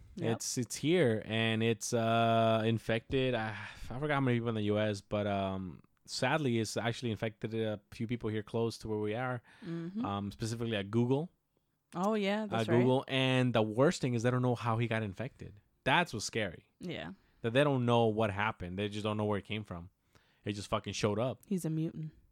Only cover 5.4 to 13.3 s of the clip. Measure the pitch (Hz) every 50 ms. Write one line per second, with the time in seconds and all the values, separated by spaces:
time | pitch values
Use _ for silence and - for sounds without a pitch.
5.4 | 98 95 95 95 95 90 69 - - _ _ _ _ - - - 135 127 147 156
6.4 | 151 127 117 113 110 - - - 101 120 117 - 131 117 107 - - 113 104 -
7.4 | - 110 110 113 110 107 107 101 _ - - - 117 107 123 117 - 110 107 110
8.4 | 104 - - 113 117 117 - - - 110 110 107 107 107 104 117 127 127 127 120
9.4 | - - - - - 170 165 170 165 175 190 214 247 - - - 202 202 - -
10.4 | 117 110 117 117 117 113 110 101 98 101 107 117 120 120 135 139 165 185 _ _
11.4 | _ _ _ _ _ _ _ _ _ _ - 175 185 208 220 214 202 196 202 214
12.4 | 220 208 113 113 113 104 113 120 123 127 127 135 - - 135 131 131 131